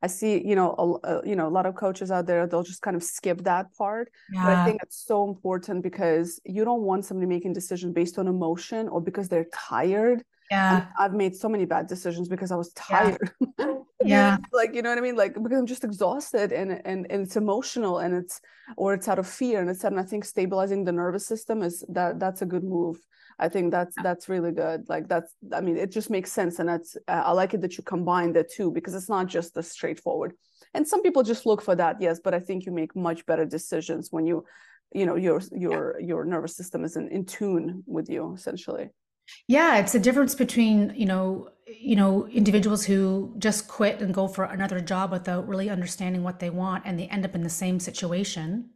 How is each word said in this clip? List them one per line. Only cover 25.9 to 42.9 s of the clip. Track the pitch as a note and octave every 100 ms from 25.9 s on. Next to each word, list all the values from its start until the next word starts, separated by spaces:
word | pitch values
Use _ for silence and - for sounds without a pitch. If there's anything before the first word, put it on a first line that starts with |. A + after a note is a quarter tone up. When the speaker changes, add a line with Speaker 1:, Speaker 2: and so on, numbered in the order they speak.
Speaker 1:
just | G#3+ G#3+
makes | G3+ F#3
sense. | - F3+ F3
And | E3+
that's, | E3+ E3+ - -
uh, | E3+ -
I |
like | F3+ F#3
it | F3+
that | F3 -
you |
combine | - F3 F3+ F3+ E3+
the | E3+
two | E3 - F#3
because | E3 F#3+ F#3
it's | F#3
not | G3 F#3
just | F3 E3+ -
as | E3
straightforward. | - D#3 D#3 - - - - _ _ _
And | - D4+
some | G#4
people | G4 C#4
just | A3+ A#3 A#3
look | G#3
for | - F3+
that, | E3 D#3+
yes, | F#3 E3
but | F#3+
I | F3
think | F#3 F#3 F#3
you |
make | F3 D#3+ -
much | F3 E3 -
better | D#3+ D#3
decisions | D#3 - D#3+ D#3+ D#3 E3+
when | D#3+ D#3+
you, | E3+ - - - - _ G3
you | F#3
know, | F3
your, | F#3 D#3 F#3+ -
your, | F3 D#3+ - -
Speaker 2:
Yeah. | F3
Speaker 1:
your | E3 D#3
nervous | E3+ E3 -
system | F3+ F3
is | E3 D#3+
in, | -
in | G3
tune | F#3 - G3+ F3 D#3+ F3+ -
with | - D#3
you, | C#3+ D3
essentially. | F#3 - F#3 - - - _ _ _ - - -
Speaker 2:
Yeah, | C4+ E4 A3+
it's | G3
the | A#3+
difference | G#3 B3+ C#4 -
between, | B3 A#3+ A3+ G#3+ G3+ C4+
you | F#3+
know, | F#3+ F#3+ F#3+ - _ - A3
you | A#3 G#3
know, | G3 G3 -
individuals | A#3+ G#3 G#3 G3+ G#3
who | F#3+